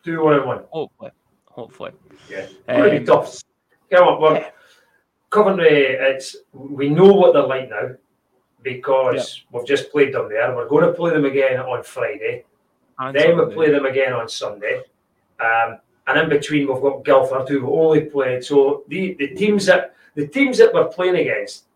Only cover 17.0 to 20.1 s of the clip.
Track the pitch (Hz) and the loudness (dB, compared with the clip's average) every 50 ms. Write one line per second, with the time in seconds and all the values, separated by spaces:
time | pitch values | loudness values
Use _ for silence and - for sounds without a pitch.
17 | - 147 139 131 127 - 131 127 127 139 143 135 127 147 156 160 160 160 156 151 | 0 2 2 4 2 2 -4 -6 -4 -4 -4 -4 -2 -2 0 2 2 4 2 2
18 | 151 - - 139 131 127 123 127 - - 143 139 135 135 147 143 - - 151 185 | 0 -2 -4 -4 -2 -2 -4 -6 -6 2 2 4 4 4 0 -4 -8 -10 -6 -6
19 | 190 180 185 - 143 139 - - 202 214 208 196 185 190 180 - - - _ _ | -6 -6 -4 -6 -8 -8 -4 -2 0 0 0 2 4 2 2 2 2 -6 _ _
20 | _ _ | _ _